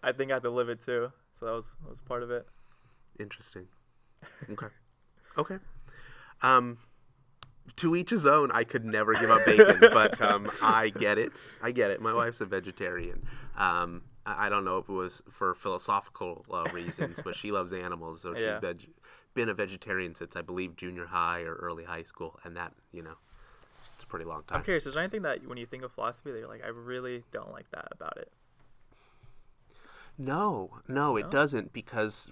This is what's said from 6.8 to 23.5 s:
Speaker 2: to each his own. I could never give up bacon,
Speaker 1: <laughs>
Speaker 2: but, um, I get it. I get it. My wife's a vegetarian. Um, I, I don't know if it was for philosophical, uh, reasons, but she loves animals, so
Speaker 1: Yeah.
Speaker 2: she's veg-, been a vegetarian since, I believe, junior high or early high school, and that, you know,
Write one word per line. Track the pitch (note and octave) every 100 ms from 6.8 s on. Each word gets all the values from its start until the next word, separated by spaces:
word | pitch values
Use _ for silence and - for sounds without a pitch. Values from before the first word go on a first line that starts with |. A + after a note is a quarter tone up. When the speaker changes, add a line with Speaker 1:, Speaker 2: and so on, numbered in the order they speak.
| - - - _ _ _ - - - -
Speaker 2:
to | E3 E3+
each | F3+
his | A3+ C#3+
own. | D3+ C#3
I | A2+
could | A2+ B2
never | A2+ G#2+ G#2+
give | A2 A2+
up | A2
bacon, | G#2+ G#2+ - -
Speaker 1:
<laughs> | -
Speaker 2:
but, | A#2 G#2+ -
um, | G2+ G2+ G#2 -
I | A2 A2 A2
get | G#2 G#2 G#2
it. | A#2 - - -
I | A#2
get | B2 G#2
it. | G2
My | A2
wife's | A2+ A#2 A#2
a | G2+
vegetarian. | F#2+ F#2+ F2+ F#2 F2+ E2+ - - - - -
Um, | F#2+ F2 F2 F2 - - -
I, | F2+ G2+
I |
don't | G2+
know | F#2+ F#2
if | -
it |
was | F#2+ F#2 - -
for | - F#2+
philosophical, | F2+ G2+ F2+ - G2+ - - F#2 E2+ -
uh, | F#2 E2
reasons, | F2 F2 - E2+ E2+
but | F2+
she | E2+ G#2
loves | G2 F2+
animals, | F#2 F2+ F2 E2 E2
so | F2 A2
Speaker 1:
Yeah. | A2
Speaker 2:
she's | G#2+
veg-, | F#2 F2 - - - - _
been | - A2+
a |
vegetarian | G2+ G2+ F#2+ - F#2 F2+
since, | E2 E2+ F2+
I |
believe, | E2+ F2+ F#2 E2
junior | F2+ F2+ E2+
high | F2+ E2+ F2
or | E2
early | E2 E2+ E2
high | E2+ E2+
school, | E2 - E2 -
and | F2 E2+
that, | E2+ - _
you | F2
know, | D#2+ D#2+ _ - -